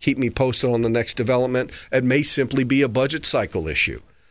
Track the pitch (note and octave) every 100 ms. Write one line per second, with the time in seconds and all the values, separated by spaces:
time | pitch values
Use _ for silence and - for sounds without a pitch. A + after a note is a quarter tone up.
0 | - C#3 B2 G#2 C3 A#2+ C3 A#2+ A#2 A#2
1 | A2+ - A#2 B2 B2+ B2+ B2+ - - C3
2 | B2+ C3+ D3 - B2 D#3+ B2+ C3+ C3+ A2+
3 | C3+ D3+ - C3+ G2+ G2 D#2+ D2 - A1
4 | - _ _